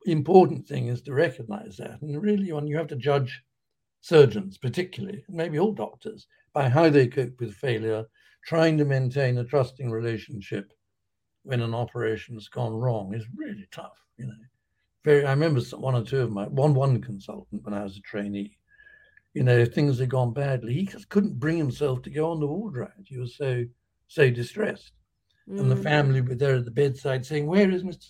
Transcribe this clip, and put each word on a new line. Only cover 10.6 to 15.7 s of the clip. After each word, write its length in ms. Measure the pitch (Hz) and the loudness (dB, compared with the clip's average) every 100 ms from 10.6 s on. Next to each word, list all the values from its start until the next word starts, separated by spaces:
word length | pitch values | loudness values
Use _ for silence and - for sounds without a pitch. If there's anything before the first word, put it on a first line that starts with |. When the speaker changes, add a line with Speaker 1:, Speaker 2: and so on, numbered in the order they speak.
| - _ _ _ _ _ _ _ | -10 _ _ _ _ _ _ _
Speaker 1:
when 180 | 135 123 | -6 -4
an 140 | 117 117 | -2 -4
operation 600 | 120 123 110 107 - 113 | -6 -4 -4 -4 -8 -18
has 120 | 104 | -14
gone 260 | 127 117 110 | -6 -6 -2
wrong 380 | 123 110 95 | -2 -2 -4
is 120 | 113 110 294 | -10 -10 -12
really 320 | 294 202 - | -12 -12 -16
tough, 280 | - - _ _ - | -18 -18 _ _ -16
you 100 | 127 | -14
know. 60 | - - _ _ _ _ _ | -14 -20 _ _ _ _ _
Very, 220 | 151 143 143 | 4 4 6
I 60 | |
remember 300 | 135 160 131 | 2 2 2
some, 200 | - | -2